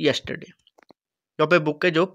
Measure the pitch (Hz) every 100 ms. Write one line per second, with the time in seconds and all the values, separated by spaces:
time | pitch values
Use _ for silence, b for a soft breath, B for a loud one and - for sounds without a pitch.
0 | 151 123 - - - _ _ _ _ _
1 | _ _ _ - 151 175 151 147 185 160
2 | 185